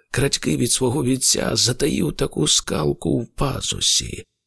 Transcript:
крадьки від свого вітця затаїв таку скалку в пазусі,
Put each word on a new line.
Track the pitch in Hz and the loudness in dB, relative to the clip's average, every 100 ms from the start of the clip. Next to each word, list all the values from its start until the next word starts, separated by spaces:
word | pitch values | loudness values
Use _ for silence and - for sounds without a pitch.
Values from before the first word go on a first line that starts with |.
| _ | _
крадьки | - 139 - - 147 | -2 0 0 0 0
від | 120 | 2
свого | - 127 139 | 2 0 0
вітця | 127 131 - - - - | 0 2 2 2 0 2
затаїв | - - 143 - 80 | 0 2 0 0 0
таку | - 139 - 78 | -2 -4 0 2
скалку | - - - 147 143 160 139 | 2 0 0 0 0 0 -2
в | 117 | -2
пазусі, | - 143 - - - - - - - - _ | -2 -2 -2 -4 -2 0 0 -2 -8 -12 _